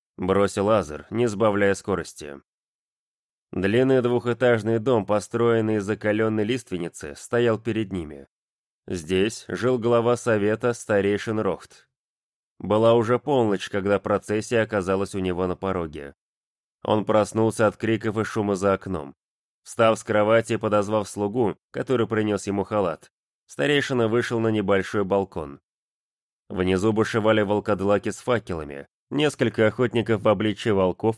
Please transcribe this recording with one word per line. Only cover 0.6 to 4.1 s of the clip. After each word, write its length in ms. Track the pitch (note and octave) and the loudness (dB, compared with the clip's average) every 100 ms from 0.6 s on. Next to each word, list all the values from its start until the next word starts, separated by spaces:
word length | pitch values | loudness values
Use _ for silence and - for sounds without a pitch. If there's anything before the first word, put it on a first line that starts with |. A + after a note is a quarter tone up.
| G2+ | 2
Азер, 360 | A2 D2+ D2 - | 2 0 -8 -8
не 180 | G#2 A#2+ | -2 -2
сбавляя 460 | G2+ G#2+ G2+ G2+ | 0 0 2 2
скорости. 680 | F#2+ - F2+ D#2 - D2 C#2 _ _ _ _ _ _ _ _ _ _ _ | 0 -2 -4 -6 -12 -16 -16 _ _ _ _ _ _ _ _ _ _ _
Длинный 500 | - G2 A#2 B2+ C3 | -4 0 2 4 4
двухэтажный 800 | A#2+ | 2